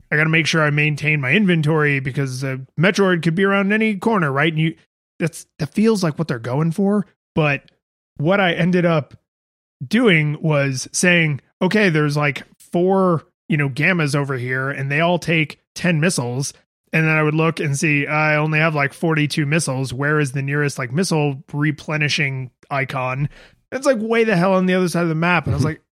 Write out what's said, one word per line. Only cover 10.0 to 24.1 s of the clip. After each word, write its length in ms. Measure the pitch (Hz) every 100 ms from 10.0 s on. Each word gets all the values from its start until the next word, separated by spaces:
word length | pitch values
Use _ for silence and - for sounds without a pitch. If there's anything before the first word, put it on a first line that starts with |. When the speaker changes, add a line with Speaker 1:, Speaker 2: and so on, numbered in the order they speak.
| 247 165 151 147
Speaker 1:
was 460 | 170 147 139 131 -
saying, 500 | - 180 175 156 135 - -
"Okay, 280 | 185 208 202
there's, 280 | 156 151 147
like, 260 | 147 135 - _
four, 640 | - 175 185 190 185 160 - _ -
you 80 | 151
know, 120 | 139
gammas 460 | 123 160 175 147 143
over 200 | 139 131
here, 340 | 123 131 135
and 220 | 139 135
they 100 | 143
all 180 | 170 175
take 400 | - 165 151 - _ -
ten 240 | 175 160
missiles." 540 | 170 - 120 123 143 - _ _ _
And 120 | 160 160
then 100 | 156
I 60 |
would 120 | 151 156
look 240 | 165 160
and 180 | 165 139
see, 300 | 160 147 139
"I 300 | 151 156 151
only 220 | 156 156
have, 140 | 165 151
like, 180 | 139
forty-two 520 | - 170 156 147 - 143
missiles. 480 | 165 147 131 135
Where 260 | 123 143 151
is 120 | 143
the 100 | 139
nearest, 380 | 139 147 147 -
like, 120 | 127
missile 520 | 139 190 160 147 135 -
replenishing 1000 | 147 151 147 - 156 147 - 139 135 127 _ -
icon?" 580 | 139 135 135 127 131 147 - - _ _
It's, 140 | 254 277
like, 120 | 240
way 240 | 220